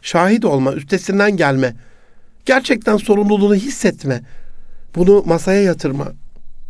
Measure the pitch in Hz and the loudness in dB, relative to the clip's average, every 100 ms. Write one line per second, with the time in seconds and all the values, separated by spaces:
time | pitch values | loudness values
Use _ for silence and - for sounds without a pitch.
0 | - 170 185 226 220 139 131 147 139 190 | -4 0 2 2 2 2 0 -2 -4 -4
1 | - 196 208 190 147 135 131 113 - - | -2 0 2 2 2 2 0 -4 -16 -20
2 | - - - - - 262 - 226 - 214 | -20 -20 -20 -6 0 0 2 0 0 0
3 | 208 202 208 208 202 202 269 - 196 147 | 2 2 2 2 4 2 0 -2 -2 -2
4 | 139 120 - - - - - - - 170 | -4 -6 -6 -12 -12 -12 -12 -12 -8 0
5 | 180 202 165 165 190 196 196 156 147 139 | 4 4 4 0 2 2 2 0 -2 -4
6 | 139 - - - - - | -6 -10 -14 -14 -12 -12